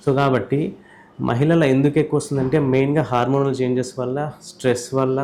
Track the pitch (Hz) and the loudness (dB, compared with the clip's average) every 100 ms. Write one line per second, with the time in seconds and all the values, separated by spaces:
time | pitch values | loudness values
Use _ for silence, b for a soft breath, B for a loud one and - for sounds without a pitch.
0 | - 135 139 127 - 139 175 - B B | 0 2 2 2 0 -4 -4 -8 B B
1 | B - 127 120 147 165 147 131 143 147 | B -8 -4 0 2 4 4 4 2 2
2 | 147 147 - 139 131 151 139 131 139 147 | 0 -2 -2 -4 0 0 2 2 2 0
3 | 139 123 123 139 139 127 127 127 127 - | 0 0 0 0 0 0 0 -2 -4 -6
4 | 123 135 147 - - - 127 120 - 131 | -6 -4 -6 -10 -20 -4 -2 -2 -2 -2
5 | 131 131 | 0 -2